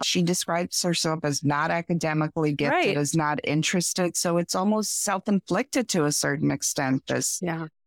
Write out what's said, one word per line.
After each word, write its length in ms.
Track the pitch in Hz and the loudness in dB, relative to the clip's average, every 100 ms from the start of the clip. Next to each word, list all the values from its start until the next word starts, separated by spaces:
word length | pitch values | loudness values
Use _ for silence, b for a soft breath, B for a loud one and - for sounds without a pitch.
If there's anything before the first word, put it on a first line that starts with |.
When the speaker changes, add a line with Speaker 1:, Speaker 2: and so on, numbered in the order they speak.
Speaker 1:
She 200 | - 185 | -2 0
describes 580 | 170 180 - 170 180 - | 2 0 0 -2 -2 -2
herself 360 | 180 170 165 160 | 0 0 0 0
as 200 | 151 139 | -2 0
not 260 | 143 143 160 | 0 2 2
academically 840 | 170 170 170 160 151 156 - 151 | 0 0 -2 0 0 -2 0 0
gifted, 200 | 143 143 | 0 0
Speaker 2:
Right. 220 | 339 277 147 | 2 2 2
Speaker 1:
as 160 | 147 | 0
not 260 | 160 147 151 | 2 2 0
interested. 720 | - 147 156 185 - - 175 - | 0 0 0 0 0 0 -2 0
So 220 | 180 170 | 0 0
it's 180 | 170 190 | 0 0
almost 480 | 190 214 208 - | 2 0 0 -2
self-inflicted 840 | - 196 202 202 - 240 254 285 240 | -2 -2 0 0 2 0 0 -2 0
to 160 | 185 147 | 2 2
a 80 | |
certain 360 | 147 147 139 143 | 2 0 0 0
extent, 580 | 139 - - 135 131 - | 0 -2 -2 0 0 0
this 320 | 127 123 - | -2 -2 -2
Speaker 2:
Yeah. 220 | 175 165 | -4 -4
Speaker 1:
I 40 | 160 - | -8 -12